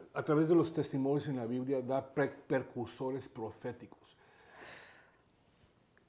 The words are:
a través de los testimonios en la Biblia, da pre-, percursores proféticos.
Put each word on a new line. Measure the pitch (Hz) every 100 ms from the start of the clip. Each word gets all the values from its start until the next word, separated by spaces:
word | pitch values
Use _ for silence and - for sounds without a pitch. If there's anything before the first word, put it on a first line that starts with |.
| -
a | -
través | 135 151 160
de | 170
los | 147
testimonios | - 139 139 135 143 147
en | 127
la | 117
Biblia, | 127 127 135
da | 123 135 131
pre-, | - 135
percursores | - - 135 131 127 113 - 131 131 120
proféticos. | - 110 - 127 117 104 - - - _ - - - - - - - _ _ _ _ _ _ _ _ _ _